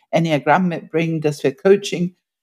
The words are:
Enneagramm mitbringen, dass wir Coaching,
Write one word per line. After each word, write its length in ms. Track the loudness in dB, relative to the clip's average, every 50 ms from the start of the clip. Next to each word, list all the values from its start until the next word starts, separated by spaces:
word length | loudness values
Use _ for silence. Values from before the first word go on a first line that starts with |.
| _ _
Enneagramm 580 | -2 -2 0 0 0 0 2 2 2 2 2 0
mitbringen, 520 | -2 -4 -8 -6 -4 -2 -2 -2 -2 -2
dass 220 | -2 -4 -4 -2 -2
wir 120 | -4 -4
Coaching, 600 | 0 2 4 4 4 2 -2 -6 -4 -4 -4 -6 _ _ _ _ _